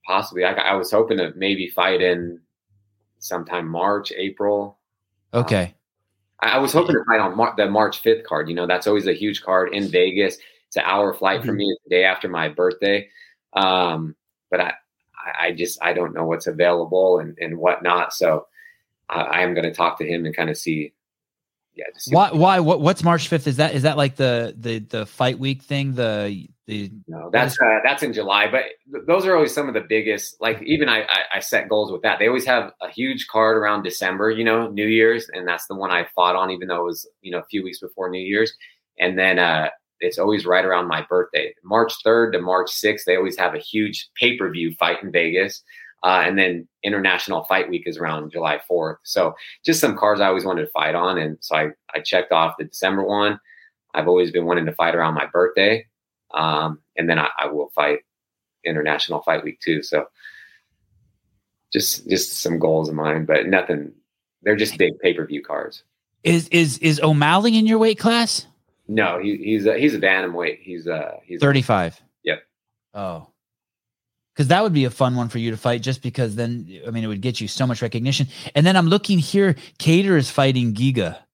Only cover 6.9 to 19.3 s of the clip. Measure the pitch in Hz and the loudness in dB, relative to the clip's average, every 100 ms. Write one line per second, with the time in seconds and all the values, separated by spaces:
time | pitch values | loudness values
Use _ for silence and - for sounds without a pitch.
6.9 | 127 - 110 98 95 117 - 101 104 107 | 0 2 2 2 0 0 2 2 2 2
7.9 | - 113 113 113 76 80 85 87 90 104 | 0 2 2 0 -4 -2 -4 0 0 2
8.9 | 104 92 87 104 101 - 92 92 101 98 | 0 0 -2 -2 -4 0 0 0 -2 0
9.9 | 90 92 95 98 - - _ _ - - | 2 2 2 -2 -4 -20 _ _ -4 0
10.9 | 98 101 - 95 95 113 98 101 90 - | 0 0 0 -2 0 -2 -2 -2 -4 0
11.9 | 90 92 92 95 87 78 76 90 90 101 | 2 4 0 -4 -4 -4 0 0 0 0
12.9 | 101 101 - - _ _ 95 95 92 87 | 0 -4 -20 -20 _ _ 0 2 2 0
13.9 | 80 80 76 _ _ _ 90 87 - _ | -2 -6 -12 _ _ _ -2 -2 -4 _
14.9 | _ _ - - - 87 82 85 - 85 | _ _ -14 -12 -4 -4 -4 -6 -2 -2
15.9 | 87 87 80 82 80 90 80 87 87 82 | -2 -4 -4 -4 -4 -6 0 2 2 0
16.9 | 92 95 90 78 - 82 82 87 - 87 | 2 4 2 0 -10 -8 -2 0 0 0
17.9 | 90 - - 87 76 - _ - _ _ | 0 -2 0 0 0 -4 _ -20 _ _
18.9 | _ - 85 - | _ -8 -6 -2